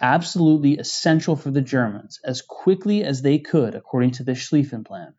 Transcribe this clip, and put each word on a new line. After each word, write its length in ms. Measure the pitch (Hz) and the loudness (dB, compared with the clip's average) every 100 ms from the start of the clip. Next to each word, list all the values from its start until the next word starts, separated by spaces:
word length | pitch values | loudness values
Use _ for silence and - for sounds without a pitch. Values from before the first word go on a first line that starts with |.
absolutely 760 | 123 160 170 180 160 156 143 147 | 0 0 0 2 4 6 4 2
essential 600 | - - 165 160 160 151 | -2 -2 2 2 2 -4
for 120 | 143 | -2
the 120 | 139 | -2
Germans, 580 | 131 135 117 104 - - - | 0 0 -2 -4 -14 -14 -8
as 160 | 123 | -8
quickly 640 | - - - 190 202 208 202 | -10 -4 0 0 2 0 0
as 160 | 131 | 0
they 180 | 139 151 | 2 0
could, 340 | 151 165 117 | 2 0 0
according 380 | - - 127 123 | -4 -6 0 0
to 120 | 127 127 | -2 -6
the 80 | |
Schlieffen 500 | 123 - 151 135 113 | -6 0 0 0 -4
Plan, 300 | 104 98 76 | -12 -16 -18